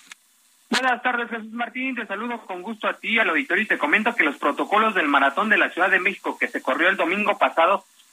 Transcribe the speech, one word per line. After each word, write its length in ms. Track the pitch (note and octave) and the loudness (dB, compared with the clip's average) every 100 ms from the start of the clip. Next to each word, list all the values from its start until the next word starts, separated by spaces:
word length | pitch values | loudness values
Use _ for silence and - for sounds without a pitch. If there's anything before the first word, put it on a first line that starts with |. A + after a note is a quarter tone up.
| - - _ _ _ _ - | -20 -20 _ _ _ _ -4
Buenas 320 | A#3+ B3+ A#3+ | 0 0 0
tardes, 280 | B3+ A#3+ A3+ | -2 -4 -4
Jesús 220 | A3+ A3 | -8 -10
Martín. 420 | A3+ A#3 B3+ C4 | -8 -8 -6 -6
Te 120 | A#3+ G3+ | -6 -8
saludo 380 | G3 A#3+ A#3 - | -8 -6 -8 -10
con 160 | F3+ | -12
gusto 260 | F#3 A3 G3+ | -10 -6 -4
a 60 | |
ti, 240 | - G3 A3+ | -4 -2 0
al 80 | G3+ | 2
auditorio, 340 | D#3+ C3+ F3 | 0 0 -2
y 60 | G#3+ | 0
te 100 | F3+ | 0
comento 380 | D3 G3 A3 - | 2 2 2 0
que 80 | |
los 120 | D#3 C3 | -2 0
protocolos 580 | D3+ C#3 C#3+ G3+ A3 | -2 -2 0 2 2
del 120 | F#3 D3+ | 2 2
Maratón 420 | C#3+ C#3 F3+ G#3+ | 4 2 2 2
de 100 | G3+ | 2
la 120 | D3 | 2
Ciudad 200 | D#3+ F#3+ | 2 2
de 100 | F#3+ | 2
México 360 | F#3+ F#3+ - - | 0 -4 -6 -4
que 120 | B2 | -4
se 140 | C3+ | -4
corrió 260 | - C3 F3 | -2 0 2
el 80 | G3 | 2
domingo 420 | E3 G3 G#3 G3 | 0 0 0 2
pasado 460 | C3+ - E3+ G3 - _ _ | 2 4 4 2 -2 _ _